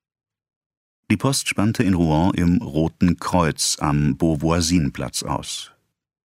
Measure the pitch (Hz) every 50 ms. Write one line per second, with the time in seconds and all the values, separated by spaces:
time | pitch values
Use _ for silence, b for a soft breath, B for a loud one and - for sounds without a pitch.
0 | _ _ _ _ _ _ _ _ _ _ _ _ _ _ _ _ _ _ _ _
1 | _ - 107 95 - 131 139 - - - - - 98 110 107 - 120 95 98 82
2 | 87 80 78 76 82 98 - - 87 85 90 85 78 67 69 76 80 82 - -
3 | - 90 85 - - - - 90 85 76 69 - - - - - - 76 73 73
4 | 73 73 67 - 87 82 80 71 73 80 82 87 85 80 90 90 76 67 - -
5 | 67 60 - - - 62 69 - - - - - - - _ _ _ _ _ _
6 | _ _ _ _ _